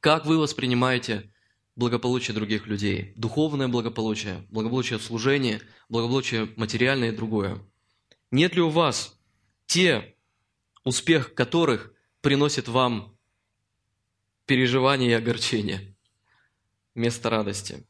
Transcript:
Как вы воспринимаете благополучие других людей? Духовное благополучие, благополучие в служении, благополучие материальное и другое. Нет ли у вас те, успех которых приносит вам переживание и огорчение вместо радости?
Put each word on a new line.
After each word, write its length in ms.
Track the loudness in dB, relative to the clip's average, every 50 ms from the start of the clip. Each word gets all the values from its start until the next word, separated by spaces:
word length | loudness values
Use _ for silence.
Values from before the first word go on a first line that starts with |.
Как 260 | 6 4 4 4 4
вы 100 | 2 2
воспринимаете 960 | 2 2 0 -2 -4 -2 0 2 2 2 2 2 0 -2 -2 -4 -6 -6 -12 _ _ _ _ _ _ _ _ _
благополучие 600 | -2 -2 0 0 0 0 0 -2 0 -2 -4 -4
других 320 | -4 -2 -2 -2 -4 -2
людей? 480 | -4 -6 -2 0 -2 -2 -2 -6 -10 -10
Духовное 520 | -6 -6 -4 0 0 0 0 0 -2 -2 0
благополучие, 800 | 0 -2 -2 -2 -4 -2 -2 -2 -2 -4 -4 -8 -8 -10 -12 -8
благополучие 480 | -6 -4 -4 -2 -2 -2 -2 -2 -4 -6
в 40 |
служении, 600 | -6 -6 -8 -2 0 2 2 2 2 0 -2 -4 -6 -16 -20 -20 _ _
благополучие 640 | -2 -2 0 2 0 0 0 0 -2 -2 -2 -4 -4
материальное 560 | -6 -6 -4 0 0 2 2 2 0 0 -2
и 40 | -2
другое. 500 | -4 -4 -2 -2 -2 -2 -2 -4 -8 -12 -18 _ _ _ _ _ _ _ _ _ _ _ _
Нет 240 | 2 2 2 4 4
ли 60 | 2
у 80 | 2 4
вас 500 | 4 2 2 2 0 -2 -6 -8 _ _ _ _ _ _ _ _ _ _ _
те, 500 | -2 2 2 4 4 2 2 -2 -8 _ _ _ _ _ _ _ _ _ _ _ _ _ _ _
успех 480 | -2 -2 -2 2 4 4 4 2 -2
которых 640 | 0 -2 0 2 2 2 4 2 2 0 -4 -12 _ _ _ _ _ _
приносит 480 | 0 2 4 4 2 2 0 -2 -6 0
вам 480 | 2 2 2 2 0 -4 -8 -12 _ _ _ _ _ _ _ _ _ _ _ _ _ _ _ _ _ _ _ _ _ _ _ _ _ _ _
переживание 680 | 0 2 2 4 2 2 2 4 2 2 2 2 2
и 20 | 2
огорчение 840 | 2 2 -2 -2 -2 -2 -2 -2 -2 -2 -2 -4 -6 -8 -14 -20 _ _ _ _ _ _ _ _ _ _ _ _ _ _ _ _ _ _ _ _
вместо 360 | -2 -2 -2 -2 -2 -2 0
радости? 560 | 0 0 0 -2 -6 -6 -8 -10 -12 -14 -16